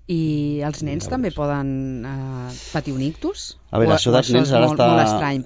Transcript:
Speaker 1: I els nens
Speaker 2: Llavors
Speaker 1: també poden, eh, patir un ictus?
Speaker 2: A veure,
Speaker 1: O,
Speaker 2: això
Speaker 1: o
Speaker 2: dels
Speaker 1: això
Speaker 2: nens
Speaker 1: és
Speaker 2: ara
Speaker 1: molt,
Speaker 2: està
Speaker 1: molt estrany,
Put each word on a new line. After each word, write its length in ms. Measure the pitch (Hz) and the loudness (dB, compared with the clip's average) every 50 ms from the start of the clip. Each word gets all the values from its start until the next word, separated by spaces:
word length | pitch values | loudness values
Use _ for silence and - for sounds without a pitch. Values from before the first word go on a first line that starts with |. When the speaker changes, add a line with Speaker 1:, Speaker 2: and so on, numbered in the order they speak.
| - - | -10 -6
Speaker 1:
I 480 | 180 165 160 156 151 147 147 147 147 147 | -4 -2 -2 -2 -2 -2 -2 -2 -2 -2
els 220 | 143 151 151 - 160 | -4 -4 -6 -6 -6
nens 220 | 147 139 156 - | -6 -6 -6 -6
Speaker 2:
Llavors 80 | - - | -6 -4
Speaker 1:
també 160 | 262 247 190 | -2 -4 -4
poden, 400 | 151 - 147 143 143 143 139 139 135 135 135 131 131 123 113 | -4 -2 -2 -2 -2 -2 -2 -4 -4 -4 -4 -6 -6 -8 -8
eh, 460 | 131 135 135 131 131 131 127 123 127 123 - - - - | -8 -8 -8 -8 -8 -8 -8 -10 -10 -12 -14 -12 -8 -6
patir 200 | 160 139 151 135 | -6 -4 -4 -4
un 80 | 131 | -4
ictus? 560 | 135 143 160 - - 320 403 - - - - - - - | -4 -4 -6 -6 -6 -6 -6 -8 -10 -16 -16 -18 -14 -6
Speaker 2:
A 80 | - 101 | 0 2
veure, 140 | 113 113 107 | 2 4 4
Speaker 1:
O, 20 | |
Speaker 2:
això 140 | - - 123 | 2 4 4
Speaker 1:
o 40 | 120 | 4
Speaker 2:
dels 140 | 127 127 123 | 4 4 4
Speaker 1:
això 40 | 123 | 4
Speaker 2:
nens 140 | 120 135 139 | 4 4 4
Speaker 1:
és 40 | 135 | 4
Speaker 2:
ara 140 | 117 120 123 | 4 4 4
Speaker 1:
molt, 100 | - - | 4 4
Speaker 2:
està 120 | 127 120 | 4 6
Speaker 1:
molt 100 | - - - 107 | 6 6 4 4
estrany, 340 | - - - 143 139 135 127 | 2 2 0 0 -2 -2 -2